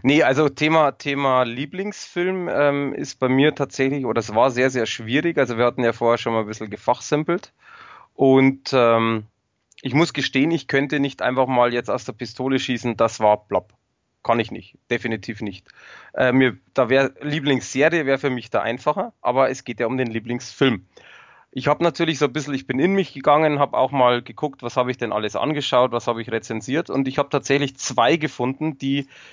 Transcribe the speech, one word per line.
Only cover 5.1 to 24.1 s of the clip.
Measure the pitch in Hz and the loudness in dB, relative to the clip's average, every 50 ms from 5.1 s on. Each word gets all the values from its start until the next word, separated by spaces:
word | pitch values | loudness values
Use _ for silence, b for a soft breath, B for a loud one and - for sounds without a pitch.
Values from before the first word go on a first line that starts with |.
| 123 151 139 170 156 147 | -2 0 0 0 0 0
Also | 135 117 120 113 | 0 0 0 0
wir | 123 | 0
hatten | 120 - - 123 | 0 0 0 0
ja | 117 | 0
vorher | 117 - 123 117 117 113 | 0 2 2 2 2 2
schon | - 120 | 0 -2
mal | 113 113 | -2 -2
ein | 107 | -2
bisschen | 104 107 107 110 104 | -4 -8 -10 -10 -12
gefachsimpelt. | 107 - - - 120 - - - 151 147 156 - 170 175 - - B B B B B B B B B B B B _ | -12 -6 -2 -2 -2 -2 -2 -2 -2 -2 0 -2 -4 -4 -4 -12 B B B B B B B B B B B B _
Und, | - 139 135 131 135 135 135 135 135 _ - | 2 4 6 6 8 6 4 4 0 _ -2
ähm, | 139 131 120 117 117 113 113 113 113 110 107 - _ _ _ _ _ _ _ _ _ - | 2 4 4 4 4 4 2 2 0 -2 -4 -10 _ _ _ _ _ _ _ _ _ -12
ich | - 131 110 | -8 -2 2
muss | 147 170 165 | 2 2 2
gestehen, | - 151 131 - - 131 139 165 | 0 -4 -6 -2 0 0 2 2
ich | 165 151 - | 0 -2 -2
könnte | - - 135 139 135 151 143 | 0 0 0 0 0 -2 -2
nicht | 143 135 - - | -2 -4 -4 -4
einfach | 92 123 127 135 131 | -4 -2 0 0 0
mal | 123 131 123 120 120 | 2 4 4 4 4
jetzt | 120 120 117 - | 2 -2 -2 -2
aus | 101 123 - | -4 -4 -4
der | - - | -10 -10
Pistole | - 123 113 - - 131 135 135 135 | -10 -12 -12 -8 -6 -2 0 0 0
schießen, | - - 123 113 - 123 113 | 0 -2 -4 -2 -2 -4 0
das | 113 117 110 - - | 2 0 0 2 2
war | 110 107 104 104 - | 4 4 4 4 0
Blob. | _ 101 92 - _ _ _ _ _ _ _ _ _ _ _ - | _ -4 -4 -4 _ _ _ _ _ _ _ _ _ _ _ -2
Kann | - 113 120 | 0 0 0
ich | 110 113 | 0 -4
nicht, | 113 98 92 - _ _ _ _ | -6 -14 -16 -18 _ _ _ _
definitiv | 120 113 - 113 113 104 107 - 110 107 | -6 -4 -2 -4 -6 -6 -8 -10 -10 -8
nicht. | 113 101 95 - _ B B B B B B B B B B | -8 -10 -10 -12 _ B B B B B B B B B B
Äh, | - 131 127 | 0 0 2
mir, | 123 131 131 127 107 - _ _ _ | 4 4 4 4 2 -4 _ _ _
da | 139 127 113 | 0 0 2
wär, | 131 135 135 139 139 - | 4 2 2 0 -2 -8
Lieblingsserie | 139 147 147 156 139 147 135 120 - - - 131 147 160 165 170 147 | -8 -6 -4 -2 0 0 0 0 -2 -4 -2 2 2 2 2 0 0
wär | 135 135 127 | 0 -2 0
für | - 139 | -2 -4
mich | 127 120 110 - | -4 -4 -8 -4
da | - 107 | -4 -2
einfacher, | 87 110 120 127 - 156 151 - 214 233 - _ | -2 -2 -6 -2 -2 -4 -2 -2 -6 -8 -12 _
aber | - - 123 131 135 120 | -4 -2 2 2 2 0
es | 131 127 - | 0 -6 -10
geht | - 113 101 | -12 -6 -4
ja | 120 | -4
um | 113 127 | -2 -2
den | 131 131 117 | -2 -2 -2
Lieblingsfilm. | 113 113 107 113 123 120 - - - - 143 131 117 90 - B B B B B B B B B B B B B | -4 -6 -6 -6 -8 -8 -8 -12 -2 2 2 2 2 0 -4 B B B B B B B B B B B B B
Ich | _ 135 127 | _ -4 -2
hab | 143 147 - | -2 0 2
natürlich | 170 170 - - 170 160 156 131 | 0 -2 0 0 -2 -2 0 0
so | 151 | -2
ein | 135 | -2
bisschen, | 120 151 135 147 139 | -2 -4 -6 -4 -6
ich | 131 - - | -6 -6 -4
bin | 131 131 | -2 0
in | 151 185 | 0 2
mich | 196 196 180 - | 2 0 -2 -4
gegangen, | - 139 - 151 147 151 160 151 147 143 | -8 -2 2 2 4 4 4 2 2 2
hab | 143 123 - | 0 0 2
auch | 117 131 127 | 0 0 0
mal | 139 139 123 123 | 2 2 4 4